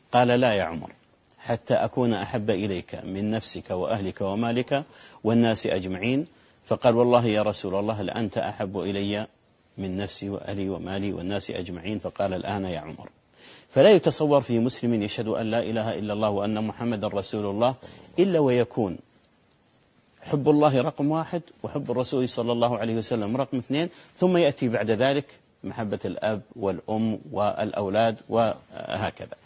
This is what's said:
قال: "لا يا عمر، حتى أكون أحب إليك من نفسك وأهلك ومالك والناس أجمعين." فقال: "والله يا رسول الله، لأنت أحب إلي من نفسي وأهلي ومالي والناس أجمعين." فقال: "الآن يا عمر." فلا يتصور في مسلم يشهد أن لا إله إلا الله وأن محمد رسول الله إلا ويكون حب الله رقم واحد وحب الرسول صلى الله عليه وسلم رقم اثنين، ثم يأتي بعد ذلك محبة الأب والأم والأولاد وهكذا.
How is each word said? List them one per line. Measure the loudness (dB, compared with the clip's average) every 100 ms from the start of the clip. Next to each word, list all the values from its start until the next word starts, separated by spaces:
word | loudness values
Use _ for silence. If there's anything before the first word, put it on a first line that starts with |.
| -2
قال: | 2 4
"لا | 4 4
يا | 2
عمر، | 0 -4 -10 -16 _ _ _ _
حتى | -6 -6 0
أكون | 0 0 0 2
أحب | 2 -2 -4 -2
إليك | 0 0 -4 -6 -12
من | -8 -4 -2
نفسك | -2 -4 -8 -6
وأهلك | -4 -2 -2 -4 -4
ومالك | -4 -2 -2 -2 0 -2 -4 -16 -20 -6
والناس | 2 4 4 2 0
أجمعين." | 0 -2 -4 -2 -2 -2 _ _ _
فقال: | -4 2 4 4
"والله | 6 4 4
يا | 2
رسول | 0 -2 -2
الله، | -2 -2 -2
لأنت | -4 -4 -4 -2
أحب | -4 -4 -6 -4
إلي | -4 -2 -2 -4 -6 _ _ _ _ -10
من | -6 -4
نفسي | -6 -6 -6
وأهلي | -8 -6 -6 -4
ومالي | -4 -6 -4 -4
والناس | -4 -4 -4 -4
أجمعين." | -8 -8 -8 -6 -6
فقال: | -6 -4 -4
"الآن | -2 -4 -4
يا | -4 -6
عمر." | -8 -14 -18 _ _ _ -20 -20 -4
فلا | 6 8
يتصور | 8 6 2 4 4
في | 4 2
مسلم | 0 0 0 0
يشهد | 0 -4 -4
أن | -2 0
لا | 0
إله | 0 -2 -2 -4
إلا | -4
الله | 0 0
وأن | 0 -2 -2
محمد | -2 -4 -4 -2
رسول | -2 -2 -4 -4 -2
الله | 2 0 0 -10 -20 -8 2
إلا | 4 6
ويكون | 4 4 2 0 -2 -2 -12 _ _ _ _ _ _ _ _ _ _ _
حب | -4 0 4
الله | 6 6 4
رقم | 0 0 -2
واحد | 0 -2 -6 -8 _
وحب | -8 -6 -4
الرسول | -2 0 0 -2
صلى | -2 0
الله | 2 2 2
عليه | -2 -2
وسلم | -2 -2 -2 -2
رقم | -2 -4
اثنين، | -2 -2 -2 -6 -14 0
ثم | 2 6
يأتي | 4 2 -2
بعد | 0 0
ذلك | 2 2 0 -4 -14 _ _
محبة | -10 -6 -6 -4
الأب | -6 -4 -2 -2 -6 -4
والأم | -2 -2 -4 -2 0 -2 -6
والأولاد | -2 -2 0 -4 -2 0 2 2 0 -2
وهكذا. | 0 2 0 -10 -12 -8 -4 -4 -6 -14 -16